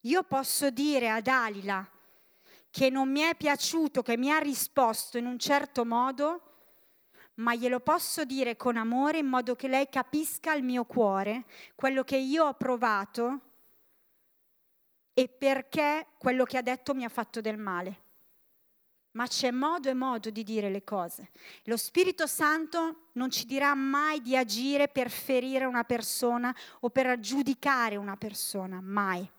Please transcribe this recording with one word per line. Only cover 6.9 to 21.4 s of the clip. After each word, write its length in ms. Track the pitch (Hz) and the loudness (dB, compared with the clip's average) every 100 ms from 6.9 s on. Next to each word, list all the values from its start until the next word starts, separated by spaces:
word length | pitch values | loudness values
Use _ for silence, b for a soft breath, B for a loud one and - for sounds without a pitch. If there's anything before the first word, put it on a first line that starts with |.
| b b b b | b b b b
ma 200 | - 233 | -4 -2
glielo 240 | 233 247 247 | 0 0 0
posso 460 | 247 339 - - | 2 2 2 -4
dire 320 | 285 269 247 226 | -4 0 -2 0
con 200 | 247 233 | 0 0
amore 420 | 226 247 277 320 | 0 2 2 2
in 80 | 285 | 2
modo 280 | 254 240 | 0 0
che 140 | 240 262 | -4 0
lei 200 | 262 277 | 0 2
capisca 640 | 269 247 294 311 - - | -2 -2 -2 -2 -4 -2
il 100 | 302 | -2
mio 200 | 254 247 | 0 -2
cuore, 600 | 233 - 208 190 196 226 - B B - | -2 2 4 4 0 -4 -8 B B -4
quello 260 | 262 269 | -2 0
che 140 | 262 269 | 0 0
io 300 | 262 311 311 | 0 2 2
ho 80 | |
provato 840 | - 262 247 233 208 202 - 233 269 - - _ _ _ _ _ _ _ _ _ _ _ _ _ _ _ - | 2 -2 2 2 0 -2 -4 -2 -4 -10 -20 _ _ _ _ _ _ _ _ _ _ _ _ _ _ _ 0
e 100 | 254 | 0
perché 800 | - 269 262 254 - 294 302 311 _ | 0 0 0 -2 0 0 0 -6 _
quello 260 | 262 254 | -2 2
che 140 | 247 254 | 0 0
ha 40 | |
detto 320 | 247 254 - | -2 -4 -4
mi 100 | 269 | -4
ha 40 | 233 | -4
fatto 320 | - 220 226 | -6 -6 -6
del 160 | 220 214 | -6 -4
male. 480 | 208 180 185 196 _ _ _ _ _ _ _ _ _ _ _ | -4 -4 -6 -10 _ _ _ _ _ _ _ _ _ _ _
Ma 140 | 220 240 | -6 -4
c'è 240 | - 262 | 0 0
modo 380 | 247 285 339 269 | 2 0 0 0
e 60 | |
modo 340 | 262 262 233 220 | -2 -2 -4 -6
di 140 | 214 | -8
dire 260 | 214 220 202 | -4 -2 -2
le 160 | 196 | -4
cose. 460 | - 202 170 - 196 B | -4 -4 -4 -8 -18 B